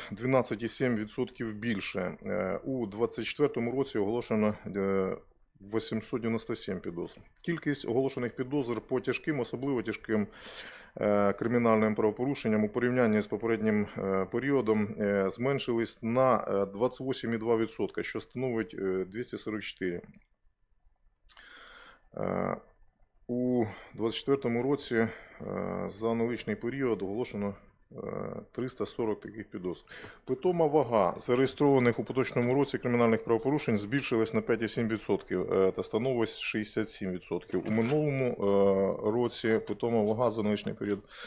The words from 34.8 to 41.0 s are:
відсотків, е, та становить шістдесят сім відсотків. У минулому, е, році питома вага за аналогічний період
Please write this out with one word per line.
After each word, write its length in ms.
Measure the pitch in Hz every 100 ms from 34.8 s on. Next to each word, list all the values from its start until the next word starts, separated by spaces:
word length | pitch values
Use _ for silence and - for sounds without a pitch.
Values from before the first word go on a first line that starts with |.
| 113
відсотків, 640 | 107 - 98 - 92 90
е, 180 | 95 95
та 120 | 98
становить 460 | 95 110 131 120 110
шістдесят 600 | - - 110 104 110 104
сім 220 | - 95
відсотків. 520 | 90 - 87 - 92 92
У 40 |
минулому, 600 | 110 113 151 151 135 123
е, 800 | - 101 101 98 95 98 - 107
році 480 | 117 120 - 113 110 -
питома 360 | 101 120 117
вага 280 | 104 110 120
за 100 | 113
аналогічний 340 | 107 104 107 104
період 240 | 104 98